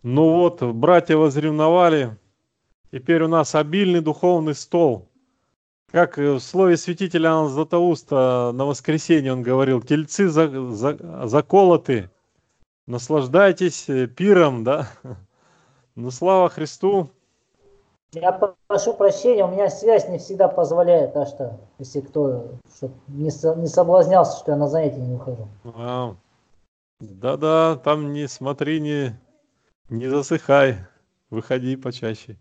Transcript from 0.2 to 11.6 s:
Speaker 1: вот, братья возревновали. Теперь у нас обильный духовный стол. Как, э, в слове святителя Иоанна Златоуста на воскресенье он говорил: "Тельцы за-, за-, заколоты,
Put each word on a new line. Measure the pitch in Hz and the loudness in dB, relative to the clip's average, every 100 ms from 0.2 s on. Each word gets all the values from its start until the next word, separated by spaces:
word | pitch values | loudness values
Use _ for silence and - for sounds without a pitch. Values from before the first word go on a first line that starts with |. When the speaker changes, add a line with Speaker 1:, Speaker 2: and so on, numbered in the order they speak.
| 160 | 4
Speaker 1:
вот, | 170 175 170 | 4 2 0
братья | 123 117 151 175 170 156 | -6 0 4 4 4 2
возревновали. | 156 139 151 151 156 175 175 156 123 110 _ _ _ _ _ _ _ | 2 0 -4 0 2 4 4 2 -2 -8 _ _ _ _ _ _ _
Теперь | 127 131 165 | -12 -2 0
у | 160 | 2
нас | 165 147 156 | 2 2 -2
обильный | 151 185 190 175 | 0 0 0 0
духовный | 160 151 180 175 156 139 | -2 0 0 0 -2 -6
стол. | - 170 160 104 - _ _ _ _ _ _ _ _ | -4 0 2 0 -10 _ _ _ _ _ _ _ _
Как, | 165 175 147 | 0 0 0
э, | 143 | -2
в | 135 | -2
слове | - 175 190 165 | -4 2 2 2
святителя | - 170 190 170 160 | -2 -6 -4 0 0
Иоанна | 160 156 | 0 0
Златоуста | 135 156 175 175 165 _ 139 131 123 123 | -4 -2 0 0 -2 _ 0 2 0 -2
на | 123 139 | -4 -4
воскресенье | 139 - 160 - 160 135 | -4 -4 -4 0 0 0
он | 127 | -4
говорил: | 120 131 135 127 | -2 0 2 -2
"Тельцы | 123 147 151 - 196 | 0 -4 -2 -2 0
за-, | 156 160 135 127 | 2 0 -2 -8
за-, | 104 131 147 170 160 123 | -4 -4 -4 -12 -10 0
заколоты, | 139 147 196 | 0 4 4